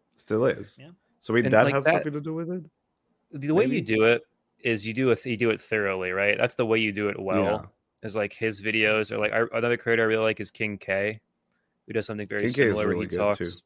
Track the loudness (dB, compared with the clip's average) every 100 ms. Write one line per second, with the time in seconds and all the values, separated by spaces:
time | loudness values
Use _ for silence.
0 | _ -16 -4 0 0 -2 -10 -20 -20 -20
1 | _ _ -2 0 4 4 4 2 2 0
2 | -2 -8 -8 -8 -8 -10 -12 _ _ _
3 | _ _ _ -8 0 2 2 0 0 4
4 | 4 4 -2 _ _ _ -2 -2 -4 0
5 | 2 2 -2 0 0 0 -2 -2 -2 -2
6 | -2 0 2 2 2 0 2 2 2 0
7 | -2 -2 -2 0 2 -2 -6 _ _ _
8 | -8 -4 -4 -2 -4 -2 -2 2 2 2
9 | 0 -2 0 0 0 0 0 0 0 2
10 | 2 2 0 -2 -8 -8 -8 -6 -4 -2
11 | -2 -6 _ _ _ _ _ _ -8 -6
12 | -6 -8 -6 -2 -2 2 2 2 0 -2
13 | -4 -2 0 0 -4 -8